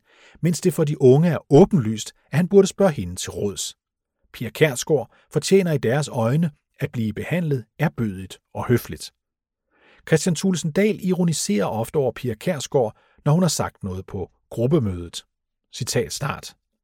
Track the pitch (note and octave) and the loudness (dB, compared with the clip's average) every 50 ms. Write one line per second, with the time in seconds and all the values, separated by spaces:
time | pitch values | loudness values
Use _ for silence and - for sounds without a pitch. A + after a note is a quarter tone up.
0 | _ _ _ _ _ - _ - - E3 F3 - - F#3 D3+ - E3 D3 D3 - | _ _ _ _ _ -20 _ -4 -2 -2 0 2 0 0 2 2 0 0 2 6
1 | C#3+ B2+ C3 C#3+ E3 F3+ D3 A2+ - - D3 C#3+ G3 - - E3 A2 A2 A2 G#2+ | 8 8 8 8 6 2 0 -2 0 4 8 8 8 8 6 2 0 0 -4 -6
2 | - - - _ _ - - C#3+ F3+ E3 G#3 G3 G3 F#3 - - G3 F#3+ D3 - | -8 -12 -16 _ _ -4 -2 0 0 4 6 6 6 4 2 2 0 2 2 -2
3 | F#2+ F2 F2+ - - - - F2 G#2 G2+ F#2+ - - - - _ _ _ _ _ | -6 -8 -8 -10 -10 -10 -8 -6 -6 -6 -6 -6 -10 -10 -12 _ _ _ _ _
4 | _ _ _ _ _ _ - - B2+ A2 - - D3+ D#3 B2+ - - - D#3+ C3+ | _ _ _ _ _ _ -12 -10 -10 -6 0 2 2 2 2 -2 -2 0 0 0
5 | G#2+ - _ _ _ _ - D#3 - - F#3+ G3 F#3+ E3+ D#3 C3 - A2 B2 D3 | -2 -4 _ _ _ _ -6 -4 0 2 2 4 4 2 -2 0 0 0 0 0
6 | D3 B2 - C3+ A2+ A2+ B2+ D#3 F3 D#3 - _ _ _ _ - C#3 - - B2 | -2 -4 -4 -2 0 0 2 0 0 -2 -4 _ _ _ _ -8 -8 -6 -4 -4
7 | A2+ A2 G#2+ - G#2 - D3+ F3 F3 D#3 C#3 B2+ A2 _ _ - C#3+ C3+ - - | -4 -4 -4 -6 -6 -4 -4 -2 -2 -2 -4 -4 -6 _ _ -4 -4 -4 -2 -2
8 | A#2 G#2+ F#2+ F#2 F#2+ F#2 - - _ _ - - - - B2 A#2 - - E2+ D2+ | -4 -4 -6 -8 -12 -14 -16 -18 _ _ -10 -6 0 0 0 0 0 -4 -12 -12
9 | - - _ _ _ _ _ _ _ _ _ _ _ _ _ _ _ _ _ _ | -14 -16 _ _ _ _ _ _ _ _ _ _ _ _ _ _ _ _ _ _
10 | - - E3 D#3 - F#3+ E3 - - F#3+ F#3 D#3 - E3 D3 F#3+ G3+ A3 F#3+ - | -4 0 0 2 2 0 -2 0 0 -2 -2 0 -4 -4 0 0 0 0 0 -2
11 | - F3+ F#3 E3+ F#3 E3+ D3+ - - - G3+ G#3 F#3+ D#3+ - A3 A2+ - - D#3 | -2 -2 0 0 0 0 0 -2 -2 -2 0 0 0 -2 -4 -6 -6 -4 -2 -2
12 | C3+ B2 A2 - - B2 A2 - - - - C#3 - - - C#3+ A#2+ G#2+ - _ | -2 -2 -4 -4 -6 -6 -6 -4 -4 -4 -4 -4 -6 -2 0 0 0 0 -4 _
13 | _ _ _ _ - D3 D3 E3+ F#3 D#3+ - - G#2 F2 - - - G2 F2+ F#2 | _ _ _ _ 0 2 2 4 4 2 0 -2 -4 -6 -8 -10 -10 -10 -10 -10
14 | F#2 - - G2 E2+ - _ _ _ - - - A#2+ C#3 E3 D#3+ A#2 G2+ F2+ F2 | -12 -10 -8 -10 -10 -10 _ _ _ -10 -4 -2 0 2 2 2 2 0 -4 -4
15 | F2 E2+ - - - _ _ _ _ _ _ _ _ _ - - B2 - - B2+ | -8 -10 -14 -16 -18 _ _ _ _ _ _ _ _ _ -12 -10 -8 -4 -2 -2
16 | A2 D2+ - - - C#3+ - - - - - _ _ _ _ _ | -2 -4 -6 -8 -8 -8 -8 -8 -12 -18 -20 _ _ _ _ _